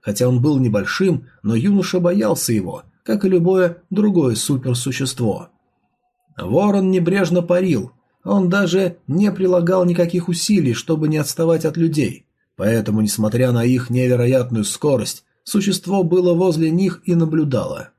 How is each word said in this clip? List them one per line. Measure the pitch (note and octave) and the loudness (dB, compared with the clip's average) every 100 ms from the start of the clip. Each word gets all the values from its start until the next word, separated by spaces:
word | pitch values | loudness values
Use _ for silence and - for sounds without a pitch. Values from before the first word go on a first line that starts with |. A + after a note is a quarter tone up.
Хотя | - G2+ B2 | -6 -2 0
он | B2 | 2
был | C#3+ C#3 | 2 2
небольшим, | B2 G#2 F#2+ - F#3+ C3+ - _ | 0 0 -4 -2 0 -2 -6 _
но | G#2 A2+ | -2 0
юноша | F#3 G3+ - F3+ | 2 0 0 0
боялся | F3 F#3+ G#3+ E3+ - | 0 0 0 -2 -2
его, | A2 F2+ - - _ | -2 -2 -12 -18 _
как | - G#3+ | -4 -2
и | F#3+ | 2
любое | F#3 E3+ F#3+ F3+ E3+ _ | 2 2 2 0 -2 _
другое | F#3 G#3 F3 C3+ A2 | 0 2 2 0 -2
суперсущество. | - C#3 B2+ B2 C#3 B2 C3+ - A2+ - - _ _ _ _ _ _ _ _ - | -2 -2 -2 -4 -4 -4 -6 -2 -4 -4 -10 _ _ _ _ _ _ _ _ -12
Ворон | F2+ C3+ G#3 G3 F#3+ | -2 2 2 2 2
небрежно | F#3 E3+ G3 F3 F3 | 2 2 0 2 0
парил, | E3+ F3+ F#3+ C3 - _ _ _ | 2 0 2 -2 -4 _ _ _
он | F#3 G3+ F3+ | -2 0 2
даже | G3 F3+ F#3 F#3 F3 - | 2 0 0 -2 -4 -4
не | D#3 G3+ | 0 0
прилагал | - F#3 F3+ E3+ F#3 F3 | 0 2 2 2 2 2
никаких | F3 E3+ F3 E3+ | 2 0 -2 -4
усилий, | E3+ - G3+ C3+ | -4 0 2 2
чтобы | A2 - D#3+ D#3 | -2 -2 -2 0
не | D#3 | -2
отставать | D3 - E3 D#3+ D#3+ | -4 -2 0 0 0
от | E3 | 0
людей. | E3 D3 G#2+ - _ _ _ - | 0 0 -2 -4 _ _ _ -4
Поэтому, | G2+ A2+ G#2+ G#2+ | 0 0 0 0
несмотря | G#2+ A2 G#2+ A#2+ B2+ | 0 0 -2 2 2
на | A#2 | 2
их | A#2+ B2+ A#2+ | 2 0 0
невероятную | B2 B2+ B2 A#2+ B2+ B2 A2+ | -2 2 2 2 2 0 -2
скорость, | G#2 - D3+ C3 G#2 - _ _ | -4 -2 0 0 -2 -10 _ _
существо | - G#3 G3+ F3+ F3 G3 | -4 -2 0 -4 -2 -2
было | E3+ F3+ F3+ | 2 2 2
возле | E3+ F#3 D#3 D#3+ | 2 2 0 0
них | E3+ F#3+ E3+ - | 0 0 -2 -2
и | |
наблюдало. | E3+ D#3+ D#3 D3 B2 E2 E2 - | 0 2 0 0 -2 -4 -10 -14